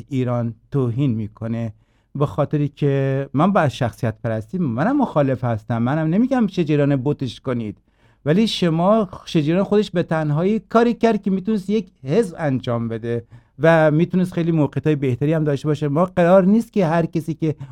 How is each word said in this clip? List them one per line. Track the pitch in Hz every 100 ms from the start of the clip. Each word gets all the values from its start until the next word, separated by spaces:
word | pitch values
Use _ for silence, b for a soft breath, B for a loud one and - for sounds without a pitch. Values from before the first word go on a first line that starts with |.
| -
ایران | 131 123 120 117 113 _
توهین | 143 120 113 143
می‌کنه، | 110 104 - 113 117 113 - _ _ _ 139
به | 143
خاطری | - 143 151 147
که | - 143 139 135 135 139
من | 135 190
با | 196 147
شخصیت | - 117 - 117 -
پرستی، | 117 110 110 185
منم | 147 113 202 285
مخالف | 233 156 135 123
هستم، | 123 110 - 117
منم | 120 156 156
نمی‌گم | 190 254 262 202
شجریان | 180 156 147 143 139
بتش | 139 143 123 -
کنید، | 131 120 107 92 _ _ _ _ 139
ولی | 180 220
شما، | - 175 160 185 220 202 - -
شجریان | 165 147 180
خودش | 196 208 202
به | 175
تنهایی | 170 160 151 147 185 220
کاری | - 226 240
کرد | 233 226 214
که | 208
می‌تونست | 190 190 220 190
یک | 220 220 _
حزب | 131 196 185 160
انجام | 151 127 127 117 117
بده | 113 117 117 b b b -
و | 160 165 156
می‌تونست | 151 175 185 180
خیلی | - 165
موقعیت‌های | 160 139 - 156 147
بهتری | 135 123 147
هم | 160
داشته | 151 139 151
باشه. | 151 147
ما | 143 185
قرار | 185 170 196 185
نیست | 220 226
که | 208 160
هر | 170 165
کسی | 160 156
که | 147 160 - 139